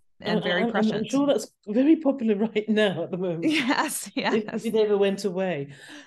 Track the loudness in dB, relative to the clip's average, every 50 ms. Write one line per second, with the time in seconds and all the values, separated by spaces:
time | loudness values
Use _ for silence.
0 | _ _ _ _ -4 -2 -2 0 0 0 0 0 0 0 2 2 2 2 0 -2
1 | -4 0 0 0 2 2 2 0 -2 -8 _ _ _ -2 0 4 6 6 4 4
2 | 4 0 0 0 0 0 2 2 0 0 -2 -2 0 2 2 2 2 2 0 -2
3 | -4 -6 -4 -4 -4 -4 -4 0 0 0 0 0 0 0 0 0 -2 -2 -4 -8
4 | -10 -8 -6 -4 -2 0 0 0 -2 -2 -8 -4 -4 -2 0 2 2 2 4 2
5 | 2 2 0 -2 -4 -4 -2 -2 -2 -2 -2 -4 -6 -10 -12 -20 -20 -20 -20 -20
6 | -20